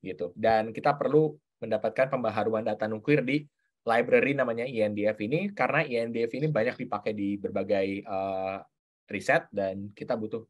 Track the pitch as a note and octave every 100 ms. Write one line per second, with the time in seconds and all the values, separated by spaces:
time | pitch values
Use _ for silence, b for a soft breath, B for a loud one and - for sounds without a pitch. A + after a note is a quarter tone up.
0 | F#2+ F2+ F2 - A2 A2+ A2+ A2 D3 D3
1 | C3 D3+ D#3 D3+ _ _ A2+ G#2+ - -
2 | C3 C3 A2+ G#2 G#2+ A2 A2+ G#2+ G#2+ A2
3 | B2 D3 B2 D3 D3 _ _ _ - A#2
4 | A#2+ B2 B2 C#3 B2 A#2 B2 A#2+ G#2+ G#2
5 | G#2 G#2+ G#2+ D#3 G3+ G3+ B2+ C#3+ D3+ A#2
6 | A#2 A#2 A#2 B2+ D#3 C#3 A2+ A#2 B2 G#2
7 | - G#2 G2+ G2+ G2 G2 F#2+ G2+ G2 G2+
8 | G2+ F#2+ G2 F#2+ F#2+ G2 - _ _ _
9 | _ C3+ - D#3 - G2+ G2 F#2+ G2+ -
10 | - A#2+ A2 A2+ -